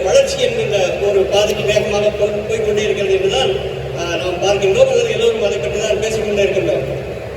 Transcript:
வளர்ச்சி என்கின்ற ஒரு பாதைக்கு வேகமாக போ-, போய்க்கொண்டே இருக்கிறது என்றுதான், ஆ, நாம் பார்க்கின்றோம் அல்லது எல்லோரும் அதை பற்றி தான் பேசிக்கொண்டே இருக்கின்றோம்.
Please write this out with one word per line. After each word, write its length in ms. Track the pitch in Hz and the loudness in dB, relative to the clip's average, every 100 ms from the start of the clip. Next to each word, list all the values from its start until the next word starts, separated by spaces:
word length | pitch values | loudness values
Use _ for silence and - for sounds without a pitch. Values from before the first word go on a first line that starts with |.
வளர்ச்சி 340 | 370 523 554 - | 4 4 4 0
என்கின்ற 360 | - 233 214 202 185 - | 0 0 0 0 0 0
ஒரு 160 | 202 196 180 | 2 2 2
பாதைக்கு 380 | 196 208 202 | 2 2 0
வேகமாக 460 | 196 214 175 202 214 | 0 0 0 0 0
போ-, 300 | 208 208 208 - | 0 0 -2 -4
போய்க்கொண்டே 380 | - 208 208 208 | -2 0 0 0
இருக்கிறது 300 | 196 190 190 | 0 0 2
என்றுதான், 340 | 190 - 196 190 - - - | 2 0 0 -2 -4 -6 -8
ஆ, 80 | - 170 - | -6 -6 -4
நாம் 260 | - 175 | -4 -2
பார்க்கின்றோம் 500 | 392 403 381 466 523 | 0 2 2 4 4
அல்லது 200 | - 226 | 4 0
எல்லோரும் 320 | - 233 226 202 | 2 0 2 -2
அதை 120 | - | -2
பற்றி 200 | 202 202 | -2 -2
தான் 220 | 220 202 | -2 -2
பேசிக்கொண்டே 400 | 220 220 208 202 185 | -2 -2 -2 0 0
இருக்கின்றோம். 400 | 196 165 147 123 120 - - - | 0 0 -2 -4 -6 -8 -10 -10